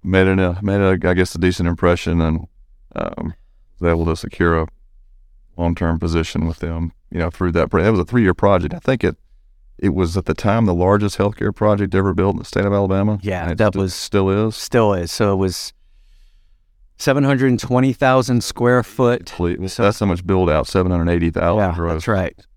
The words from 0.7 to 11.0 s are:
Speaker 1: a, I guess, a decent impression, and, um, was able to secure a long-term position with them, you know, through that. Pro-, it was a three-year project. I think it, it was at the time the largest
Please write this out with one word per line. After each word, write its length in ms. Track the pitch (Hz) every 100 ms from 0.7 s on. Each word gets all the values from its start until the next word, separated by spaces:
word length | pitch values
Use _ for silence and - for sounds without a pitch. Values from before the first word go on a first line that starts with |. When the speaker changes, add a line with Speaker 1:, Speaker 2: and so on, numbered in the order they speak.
| 101
Speaker 1:
a, 280 | 98 92 87
I 40 |
guess, 200 | 90 92
a 40 | 85
decent 280 | 92 90 87
impression, 520 | 85 90 87 - 85
and, 260 | 82 78 - _ - - - 50
um, 380 | 50 - - 87 _ _ _ -
was 100 | 87
able 160 | 82 82
to 100 | 80
secure 440 | - - 87 82
a 60 | 78 - - - - - - - _ -
long-term 400 | 85 82 85 82
position 460 | 82 82 80 80 82
with 140 | 80
them, 320 | 82 82 82 - _
you 80 | 85
know, 120 | 85
through 220 | - 90
that. 180 | 85 -
Pro-, 120 | 95
it 60 | 95
was 100 | 110
a 40 | 82
three-year 300 | 120 101 87
project. 380 | 101 95 80 85
I 40 |
think 240 | - 131
it, 120 | - 78 _ - _ _ - -
it 160 | 101 80
was 200 | 87 90
at 100 | 92
the 100 | 82
time 300 | 107 110 110
the 100 | 87
largest 420 | 90 101